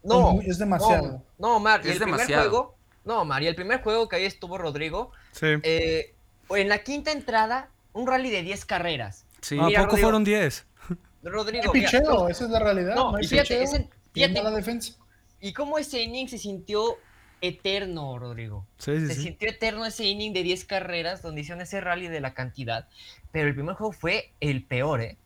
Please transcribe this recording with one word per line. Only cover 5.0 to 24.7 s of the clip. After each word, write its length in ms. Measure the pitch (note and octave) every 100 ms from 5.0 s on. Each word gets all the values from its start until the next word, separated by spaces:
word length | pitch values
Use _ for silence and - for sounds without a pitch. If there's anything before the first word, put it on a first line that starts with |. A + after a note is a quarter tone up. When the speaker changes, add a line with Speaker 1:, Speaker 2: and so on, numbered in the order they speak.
| B3 - -
Speaker 4:
Sí. 120 | - D#3 D3+
Speaker 1:
eh, 540 | D#3+ E3 E3 D#3+ - _ _ _ _
en 180 | G3 G3
la 100 | G#3
quinta 320 | B3+ C#4+ D4
entrada, 580 | D4 - A3+ A3 B3+ C4+ _ _
un 140 | G#3 B3+
rally 240 | C4 C4
de 100 | G3+
diez 240 | E3+ G3+ -
carreras. 600 | F#3 E3+ D3 G#2 - _ -
Speaker 3:
Sí. 180 | - C#3+
Speaker 4:
¿A 60 | E3
Speaker 1:
Mira, 140 | G3+
Speaker 4:
poco 100 | G3+
Speaker 1:
Rodrigo. 140 | G#3 A3
Speaker 4:
fueron 160 | A3
diez? 420 | G3+ G#3+ D#3 - - _ - F3 _ _
Speaker 1:
Rodrigo, 440 | E3+ G3+ G#3 A3+ A3+
Speaker 2:
No 60 |
hay 60 | C4
Speaker 1:
mira, 100 | -
Speaker 2:
picheo, 180 | B3 D4+
Speaker 1:
no. 180 | A3+ F3
Speaker 2:
esa 160 | F3 A#3+
es 40 |
la 100 | A3+
realidad, 360 | G#3+ F#3+ F3+ A#3+
Speaker 1:
No, 160 | A#3+
Speaker 2:
no 60 | G3+
hay 80 | -
Speaker 1:
y 20 |
fíjate, 220 | C4+ C#4+
Speaker 2:
picheo. 120 | B3
Speaker 1:
ese, 140 | C4+ D4 - _ _ -
Speaker 2:
Bien 160 | C4+
Speaker 1:
fíjate, 120 | F#3
Speaker 2:
mala 120 | G#3+ G#3+
defensa. 380 | A3 A#3 - - _ _ _ _
Speaker 1:
y 140 | -
cómo 240 | - C#4+ D4+
ese 240 | C#4+ B3+
inning 260 | A3+ B3 C4
se 120 | A3+
sintió 580 | G3+ F#3+ F3+ G#3 A3+ - _ _ _ _
eterno, 800 | F3+ E3+ G3 G3 G3 E3 C#3+ B2
Rodrigo. 480 | B2 A2+ A2+ G#2 G2 _
Speaker 4:
Sí, 220 | - D3+
sí, 80 | D#3
Speaker 1:
Se 60 | B2+
Speaker 4:
sí. 60 |
Speaker 1:
sintió 260 | E3 - G#3+
eterno 360 | A3 A3+ G#3+ A3+
ese 200 | G#3+ G#3
inning 280 | G3+ G#3+
de 100 | F#3
diez 220 | E3+ F3+ -
carreras 560 | F#3+ F3+ F3 E3 F#3
donde 200 | E3+ D3+
hicieron 200 | D3 F3
ese 180 | F3+ G3
rally 260 | F3+ F3 F3+
de 120 | D#3+
la 120 | C3+
cantidad, 540 | B2+ B2+ B2+ A#2+ A2+ - - - - -
pero 160 | D#3+ D3
el 60 |
primer 220 | C3+ D3+ F#3
juego 180 | A3
fue 380 | F3+ E3 G#3 - _
el 240 | D3 C3
peor, 380 | -